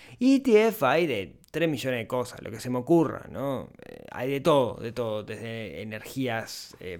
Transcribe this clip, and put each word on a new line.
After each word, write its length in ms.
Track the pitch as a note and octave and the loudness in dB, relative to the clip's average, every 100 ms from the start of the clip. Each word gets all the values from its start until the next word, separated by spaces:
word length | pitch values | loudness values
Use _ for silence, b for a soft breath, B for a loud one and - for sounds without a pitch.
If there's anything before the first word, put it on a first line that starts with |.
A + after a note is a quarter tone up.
| B - | B 0
E 220 | B3 C4+ | 4 4
T 280 | C4+ G#3+ A3 | 8 6 6
F 180 | G#3+ C3 | 4 2
hay 200 | D#3 E3+ | 4 2
de 340 | A2 F2 - _ | -2 -4 -12 _
tres 180 | D#3+ E3 | 0 0
millones 320 | C3+ C3 B2 | 0 -2 -4
de 60 | G#2+ | -2
cosas, 340 | B2+ A#2+ - | -4 -4 -8
lo 100 | - | -12
que 80 | G#2+ | -10
se 120 | B2+ | -4
me 80 | B2+ | -4
ocurra, 500 | B2 E3+ C3+ G#2 - | 4 4 4 -2 -10
¿no? 380 | F#2 C#3 B2+ D2+ - | -8 -6 -6 -8 -16
Eh, 180 | G1+ G1+ G1+ | -18 -18 -14
hay 200 | - C3 | -6 -4
de 100 | C#3 | 0
todo, 360 | E3 D3 A#2 - | 4 4 4 -2
de 120 | A#2 | -8
todo, 320 | - A#2 G#2+ | -4 -4 -4
desde 580 | G#2 G#2+ A2+ A2+ G#2 D2 | -6 -10 -10 -8 -8 -10
energías, 920 | G#2+ G#2+ - - B2+ A2+ G#2+ - - - | -10 -10 -8 -4 -2 -2 -6 -12 -16 -14
eh, 180 | F2+ | -12